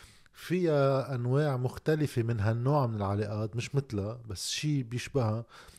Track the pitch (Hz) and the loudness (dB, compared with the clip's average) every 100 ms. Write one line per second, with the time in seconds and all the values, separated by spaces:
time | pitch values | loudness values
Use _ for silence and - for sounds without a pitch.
0 | - - - - - 180 170 147 135 135 | -20 -20 -20 -14 -2 0 2 4 4 2
1 | 135 127 120 135 151 127 127 - - 156 | 0 -2 2 2 2 0 -2 -2 0 2
2 | 147 - 113 113 101 117 123 147 123 110 | 2 0 0 0 0 2 2 2 2 0
3 | 98 101 104 107 107 117 120 139 139 101 | 0 0 0 -2 -4 -4 -2 -2 -2 -4
4 | 98 120 117 92 - - 151 147 117 117 | -4 -8 -10 -8 -6 -4 0 0 -2 -6
5 | - 139 113 110 117 - - | -2 0 0 0 -6 -16 -20